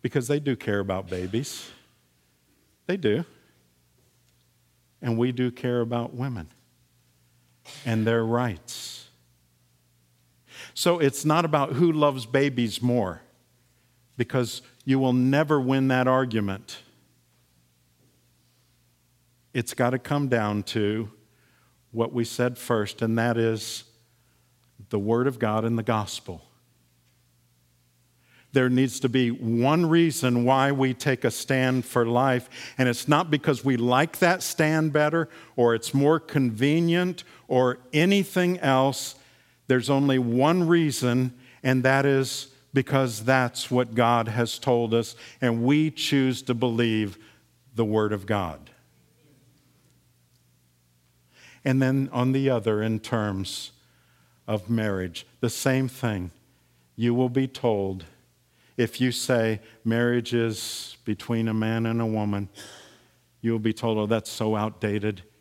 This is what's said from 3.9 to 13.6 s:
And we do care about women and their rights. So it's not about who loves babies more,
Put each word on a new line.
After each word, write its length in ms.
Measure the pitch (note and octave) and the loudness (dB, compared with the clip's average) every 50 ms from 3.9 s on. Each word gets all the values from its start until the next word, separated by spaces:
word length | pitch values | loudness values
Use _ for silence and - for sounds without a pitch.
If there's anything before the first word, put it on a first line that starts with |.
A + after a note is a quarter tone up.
| _ _ _ _ _ _ _ _ _ _ _ _ _ _ _ _ _ _ _ _ _ _ | _ _ _ _ _ _ _ _ _ _ _ _ _ _ _ _ _ _ _ _ _ _
And 160 | - B2 A2+ A2+ | -4 -2 0 0
we 140 | A#2+ B2+ | 0 0
do 180 | B2+ A#2+ B2+ B2 | 0 0 -2 -2
care 300 | A#2+ - - B2+ B2 B2 | -2 -4 -4 -2 0 0
about 340 | A#2 A2+ A#2+ A#2+ A#2 - - | -2 -2 -2 -4 -4 -6 -6
women 340 | A#2+ B2+ C#3 B2 G2+ D#2+ - _ _ _ _ _ _ _ _ _ _ _ _ _ _ _ _ _ _ _ _ _ _ _ - - - - | -6 -6 -6 -6 -8 -10 -12 _ _ _ _ _ _ _ _ _ _ _ _ _ _ _ _ _ _ _ _ _ _ _ -20 -20 -12 -4
and 220 | B2 A2+ A2 A2 | -2 -2 0 2
their 180 | A2+ A#2 A#2 A2+ | 2 2 0 0
rights. 840 | A2+ A#2 A#2+ B2 A#2+ G2 D#2+ - - - - - - - - - - _ _ _ _ _ _ _ _ _ _ _ _ _ _ _ _ _ _ _ _ _ _ _ _ _ _ _ _ - - - - | 0 0 0 0 -2 -4 -8 -12 -16 -16 -14 -14 -14 -16 -18 -20 -20 _ _ _ _ _ _ _ _ _ _ _ _ _ _ _ _ _ _ _ _ _ _ _ _ _ _ _ _ -20 -20 -20 -16
So 260 | - - - F3 F3 E3+ | -10 -2 0 2 2 4
it's 260 | D#3 C#3 C3 - - | 2 0 0 0 0
not 200 | D3+ D3+ E3 E3+ | 2 2 2 2
about 300 | D#3+ D3 D3 C#3 - - | 2 2 0 0 0 2
who 180 | A#2+ F3 E3+ | 2 2 2
loves 340 | D#3+ D#3 D3 D3 C3+ C3 A#2 | 4 4 2 2 2 0 -8
babies 540 | A2+ B2 C#3 C#3+ C#3+ C3 A#2+ A#2+ A2 G2+ - | 0 2 2 2 2 2 0 0 0 -2 -2
more, 420 | A#2 B2 A#2+ B2 G#2 F#2 E2 - - _ _ _ _ _ _ _ | 0 0 2 2 0 -2 -6 -10 -16 _ _ _ _ _ _ _